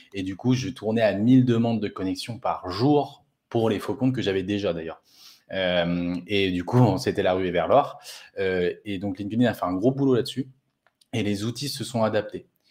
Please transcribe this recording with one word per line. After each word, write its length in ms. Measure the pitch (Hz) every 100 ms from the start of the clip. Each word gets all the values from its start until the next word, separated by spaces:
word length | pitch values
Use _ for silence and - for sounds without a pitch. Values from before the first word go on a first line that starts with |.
| -
Et 100 | 98
du 120 | 95 98
coup, 180 | 123
je 160 | 127 95
tournais 320 | - 110 113
à 120 | 107
mille 320 | 98 117 131 123
demandes 360 | 113 117 110
de 60 | 101
connexion 520 | - 95 92 - 107
par 300 | 92 82 90
jour 540 | 92 139 147 139 - _ _ _
pour 200 | 117 110
les 100 | 98
faux 140 | - 92
comptes 180 | 131
que 80 | 120
j'avais 220 | 98 95
déjà 300 | 92 101 101
d'ailleurs. 280 | 82 80 78 _ _ - - _
Euh, 640 | 95 90 90 87 87 87 87 -
et 240 | 101 95
du 120 | 90
coup, 140 | 87 123
<laughs> 200 | 117 92
c'était 260 | 104 95
la 100 | 95
ruée 180 | 92 92
vers 160 | 85 82
l'or. 320 | 127 143 - - - - 98
Euh, 340 | 95 92 87 - 107
et 120 | 95
donc, 220 | 101 95
LinkedIn 260 | 101 113 120
a 80 |
fait 120 | - 90
un 80 |
gros 180 | 92 117
boulot 240 | 139 135 120
là-dessus. 340 | - 131 - _ _ _ _ _ _
Et 80 | 113
les 220 | 104 98 113
outils 240 | 120 143
se 140 | -
sont 200 | 107 113
adaptés. 440 | 110 104 - 90 - _ _